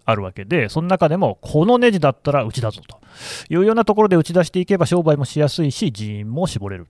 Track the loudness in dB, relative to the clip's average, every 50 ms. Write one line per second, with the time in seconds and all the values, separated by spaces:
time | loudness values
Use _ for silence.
0 | -2 -2 -2 -2 -2 -8 -12 -12 -6 -2 0 0 0 0 -4 -4 -2 0 0 2
1 | 2 0 2 0 0 -2 -2 _ -10 -2 0 2 4 4 4 4 4 2 2 2
2 | 0 0 0 _ -4 -2 -2 0 -2 -2 -6 -4 -6 -6 -6 -8 -20 -20 -20 _
3 | _ -20 -20 -18 -16 -14 -14 -14 -8 -2 0 2 2 4 4 2 2 2 4 4
4 | 4 4 4 2 2 2 2 0 0 2 -2 -4 0 0 2 2 2 2 2 2
5 | 2 2 2 0 -2 -4 -2 0 0 0 0 -2 -2 -2 -2 -2 -4 -4 -4 -6
6 | -8 -8 -8 -8 -8 -8 -4 -4 -4 -4 -4 -6 -8 -8 -10 -12 -14